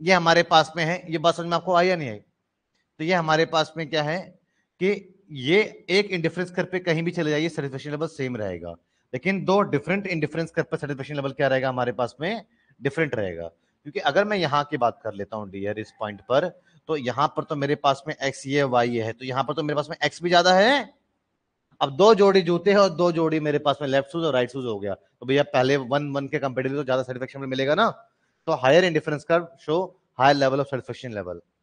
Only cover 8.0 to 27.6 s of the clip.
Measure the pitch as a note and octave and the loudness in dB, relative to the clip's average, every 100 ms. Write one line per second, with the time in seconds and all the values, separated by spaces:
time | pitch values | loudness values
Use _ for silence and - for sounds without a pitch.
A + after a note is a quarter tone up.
8 | D#3+ D3+ C3 A#2+ G2+ E2+ E2+ E2+ _ _ | -8 -6 -8 -6 -6 -8 -10 -16 _ _
9 | _ C3 F3+ G3 D#3 G3 E3+ C#3+ - G3+ | _ -6 -2 -2 2 2 2 -2 -2 -4
10 | G3 E3 D3 D#3+ D#3+ E3+ D#3 D#3+ C#3+ C3+ | -2 -4 -4 -4 -4 -4 -4 -6 -6 -8
11 | C3+ D3 C3+ C3 C#3 C3 C3 B2+ A#2+ A#2 | -8 -6 -6 0 0 2 0 -2 -2 -2
12 | A#2+ - E3 A3+ - _ _ _ C3+ E3 | -4 -4 -6 -6 -10 _ _ _ -6 -2
13 | D3+ A#2 F#2+ E2 E2 _ _ _ D3 F#3+ | -2 -2 -4 -6 -12 _ _ _ -12 -4
14 | D3 D#3+ G#3 G3+ D3+ D3 C#3+ C#3+ A#2+ - | 0 2 2 0 0 0 0 0 0 0
15 | A2 G2+ G2 A2 G2+ G2 G2 G#2+ G#2+ - | -10 -8 -10 -8 -10 -6 -6 -6 -10 -10
16 | G#2+ G2+ - C3+ F3 - _ _ - D3+ | -10 -10 0 0 0 -8 _ _ -6 -4
17 | B2 A#2 D3+ - C#3 D3+ C#3 C#3+ C#3+ C3+ | -4 0 0 -2 -6 -4 -2 0 2 0
18 | D#3 - C3+ - C3+ C#3+ C3+ B2 A#2+ A#2 | -4 -4 -4 -6 -2 0 2 2 2 0
19 | A2 A2+ C3 B2+ C#3 D3+ D3+ C#3+ D3 D#3+ | -4 -6 -6 -4 -4 -4 -4 -4 -4 -4
20 | D3 - E3+ F3 F3+ F#3 A3 C#4 G#3 _ | -4 -4 2 4 6 6 4 2 -2 _
21 | _ _ _ _ _ _ _ - C#3+ C3+ | _ _ _ _ _ _ _ -4 -4 4
22 | G#3 G3+ G3 F#3+ E3+ E3+ F#3 G3+ G3 D#3+ | 6 8 6 6 2 0 4 4 4 4
23 | F3 E3 D#3+ D#3 D3+ D3 D3 C3+ C#3+ C3+ | 0 2 0 0 0 0 0 0 0 0
24 | C#3 E3+ D#3+ B2+ B2 C#3 B2 G2+ G2 F#2 | 0 -4 0 0 0 -4 -6 -6 -6 -8
25 | _ _ B2 C#3 C#3 C3 B2+ C#3+ A#2+ C#3+ | _ _ -2 0 2 2 2 2 0 -2
26 | D3 C#3 C3+ D3+ C3+ B2 C3+ C#3+ C3+ C3 | -2 -6 -4 -4 -4 -4 -4 -4 -2 -2
27 | B2+ B2 C3 C#3 C3+ C3 | -2 -8 -10 -10 -8 -2